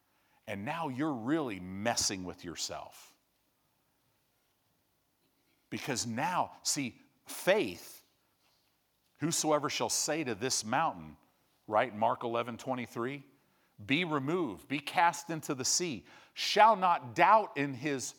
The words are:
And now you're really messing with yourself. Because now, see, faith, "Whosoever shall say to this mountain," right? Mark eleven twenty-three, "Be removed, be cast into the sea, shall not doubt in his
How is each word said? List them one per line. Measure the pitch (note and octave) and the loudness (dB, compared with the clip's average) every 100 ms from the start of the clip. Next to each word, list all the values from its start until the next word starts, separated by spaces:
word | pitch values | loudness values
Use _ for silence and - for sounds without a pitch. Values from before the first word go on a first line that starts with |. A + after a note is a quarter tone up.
| _ _ _ _ - | _ _ _ _ -10
And | G2+ A2 | -8 -6
now | D#3+ D#3 | -6 -6
you're | B2+ D#3 | -4 -4
really | B2+ A2+ D#3+ C3+ F#2+ | -4 -2 -2 -2 -6
messing | F2+ F#2+ A2 A2+ - G2 F2+ | -8 -4 -2 0 0 -2 -8
with | E2+ | -10
yourself. | E2+ D#2 - D2+ - - - _ _ _ _ _ _ _ _ _ _ _ _ _ _ _ _ _ _ _ _ _ _ _ _ _ - | -12 -8 -8 -8 -12 -18 -20 _ _ _ _ _ _ _ _ _ _ _ _ _ _ _ _ _ _ _ _ _ _ _ _ _ -10
Because | A#2 - A#2+ A2+ | -8 -4 -4 -2
now, | A2+ D#3+ F3 A2 - | -2 -2 0 -2 -4
see, | - D#3 B2+ - - _ - | -4 -4 -4 -8 -20 _ -16
faith, | - - G#3 A#2+ E2+ - - _ _ _ _ _ _ _ _ _ _ _ - | -6 2 4 2 -6 -14 -20 _ _ _ _ _ _ _ _ _ _ _ -6
"Whosoever | D3+ D#3+ D#3 D3+ C#3+ | -2 0 2 2 2
shall | - A#2 | -2 -2
say | - - D#3 B2+ | 0 0 -2 -2
to | G2+ | -2
this | B2+ - G#2+ | -2 -2 0
mountain," | C3 D#3+ F#2+ D#2 D2+ _ _ _ _ - | 0 0 -4 -14 -18 _ _ _ _ 0
right? | G#2+ B2+ G#2 | 2 2 2
Mark | A2+ B2+ | 0 2
eleven | A#2+ A#2 A#2 A2+ | -2 -2 -2 -6
twenty-three, | - B2+ A#2 A#2+ A#2+ C#3+ - _ _ _ _ _ G#2 | -6 -6 -6 -4 -6 -6 -14 _ _ _ _ _ -2
"Be | C#3+ | 0
removed, | F3+ D3+ C3+ F#3 D3 F2+ - | 2 0 0 0 -2 -4 -6
be | C#3+ | -6
cast | - F3+ E3+ E3+ - | -4 2 2 2 -6
into | D#3+ - C3+ | -8 -4 -4
the | |
sea, | B2+ - F3+ A2+ - - - | 0 0 -2 -6 -10 -20 -20
shall | - - G3+ G#3+ G3+ | -6 -2 8 8 8
not | F#3 D#3+ C3 A2 | 4 0 -2 4
doubt | F#3+ A3 G3 - | 8 8 6 -2
in | C#3+ B2+ | -2 -2
his | D3+ C3+ A2+ | -2 -2 -4